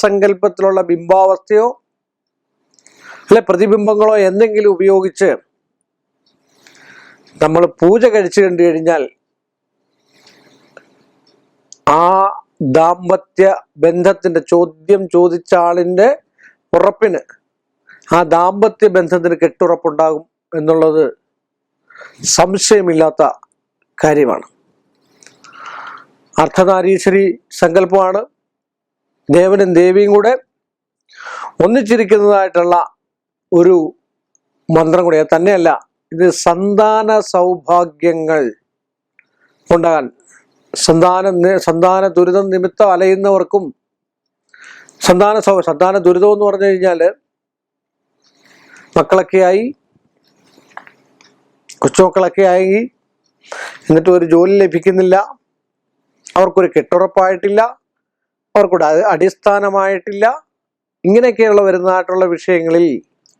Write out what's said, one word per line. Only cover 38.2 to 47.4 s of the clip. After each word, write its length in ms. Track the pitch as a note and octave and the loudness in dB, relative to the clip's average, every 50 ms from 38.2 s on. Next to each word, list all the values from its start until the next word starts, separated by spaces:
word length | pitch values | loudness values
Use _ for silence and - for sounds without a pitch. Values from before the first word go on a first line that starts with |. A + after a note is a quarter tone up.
| D#3+ D#3 D#3+ D#3 C#3 A#2 G#2+ _ _ _ _ _ _ _ _ _ _ _ _ _ _ _ _ _ _ _ _ _ _ - | -4 -4 -2 -2 -4 -4 -8 _ _ _ _ _ _ _ _ _ _ _ _ _ _ _ _ _ _ _ _ _ _ 0
ഉണ്ടാകാൻ, 360 | F3 E3+ E3+ E3+ E3 D#3 C3+ A#2+ - _ _ _ _ _ _ _ _ _ _ _ - | 0 0 2 0 0 -2 -2 -6 -12 _ _ _ _ _ _ _ _ _ _ _ -10
സന്താന 520 | - - - D#3+ E3 E3 F3+ F3+ F#3 F#3+ G3 F#3 F3 E3+ | -4 0 0 2 2 2 2 2 0 -2 -2 -2 0 0
നി-, 160 | F3+ G3 F#3 - - | 0 0 0 -2 -4
സന്താന 360 | E3 E3+ E3+ F#3 F#3 F#3+ F#3+ G3 E3 F3 | -2 0 0 0 2 2 0 0 0 0
ദുരിതം 280 | F3+ F3+ F3+ G3 G3 G3 F#3+ | 0 0 0 0 -2 -2 -2
നിമിത്തം 360 | F#3 F3+ F#3 - - G#3+ G3+ F#3 | -4 -4 -4 -2 0 2 2 2
അലയുന്നവർക്കും, 720 | F3 F#3+ F#3+ F#3+ F#3+ G3 G3+ G3 F#3+ F3+ - - G3+ F#3+ C#3+ - _ _ _ _ _ _ _ _ _ _ _ _ _ _ _ _ - - - - - - _ _ - - - | 2 0 0 0 0 0 0 0 0 0 -2 -4 -4 -4 -6 -14 _ _ _ _ _ _ _ _ _ _ _ _ _ _ _ _ -20 -20 -20 -20 -20 -20 _ _ -4 0 0
സന്താന 280 | F3+ F3+ G3+ G#3 G#3+ A3 G#3 - | 2 2 2 2 0 0 0 0
സൗ-, 140 | G3 F#3 E3 - | 0 0 0 -2
സന്താന 260 | D#3 D3 F3+ F#3 F#3+ G3 E3+ F3+ | -2 0 0 0 0 0 2 2
ദുരിതം 260 | F3+ F3+ F#3 G#3 G#3 | 2 2 2 2 2
എന്ന് 100 | G3+ G#3 G3+ | 2 0 -2
പറഞ്ഞു 200 | G3 G3 G3 G3 | -2 0 0 -2
കഴിഞ്ഞാല് 380 | F#3+ F#3 F3+ F#3+ F3 E3 D#3+ F3+ G#3+ _ _ _ _ _ | 0 0 0 -2 0 0 0 -2 -2 _ _ _ _ _